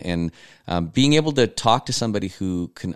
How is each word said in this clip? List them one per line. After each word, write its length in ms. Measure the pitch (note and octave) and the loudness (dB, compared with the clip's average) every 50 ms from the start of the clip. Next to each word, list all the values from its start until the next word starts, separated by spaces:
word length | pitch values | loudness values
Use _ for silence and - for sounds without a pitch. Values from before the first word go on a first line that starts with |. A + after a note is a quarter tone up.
| - | -4
and, 260 | F2 F2 E2+ E2+ E2 - - - - - _ _ | -4 -2 -2 -2 -4 -6 -10 -20 -20 -20 _ _
um, 180 | - F2 F2 E2+ D#2+ | -4 -2 -2 -2 -2
being 240 | - B2+ C3+ C#3+ D3+ | 0 2 4 4 4
able 180 | D#3 D#3 D#3+ | 4 2 2
to 160 | D3 C3+ A#2+ | 2 2 0
talk 400 | - - - - A#2 A2+ C3 - | 0 0 0 2 2 2 2 0
to 60 | - B2 | -4 -4
somebody 340 | - A#2+ A2+ G#2 G2+ G2 | -2 -2 -2 -2 -2 -4
who 400 | F#2+ - - F#2+ F#2 F2+ F2 F2 E2 - | -6 -6 -6 -4 -4 -2 -2 -4 -6 -8
can 180 | - - F#2 - | -10 -10 -8 -8